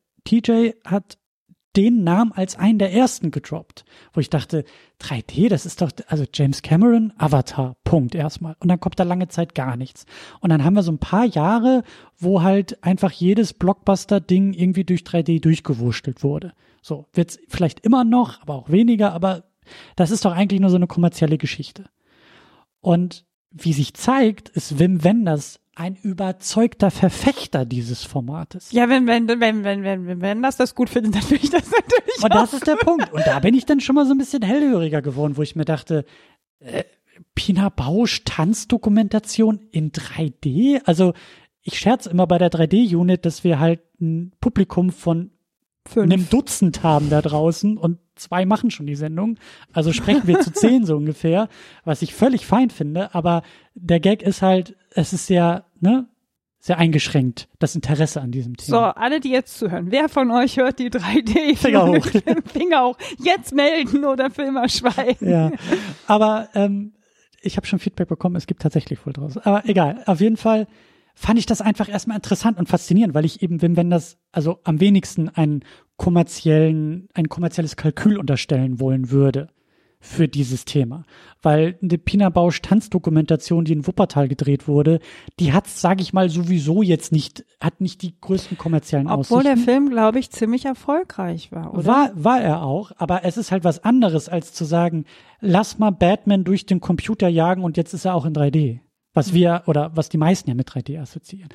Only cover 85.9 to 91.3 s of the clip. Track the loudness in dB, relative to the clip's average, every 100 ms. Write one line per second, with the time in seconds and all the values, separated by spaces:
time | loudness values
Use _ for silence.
85.9 | 0 0 0 0 0 0 0 0 2 2
86.9 | 0 0 -2 -2 -8 -20 _ -6 -4 -6
87.9 | -6 -12 -10 -4 -4 -4 -8 -2 -2 0
88.9 | -2 0 -2 2 2 4 2 2 2 2
89.9 | 2 2 0 -4 -4 -2 -2 -4 -6 -4
90.9 | -2 -4 -8 -8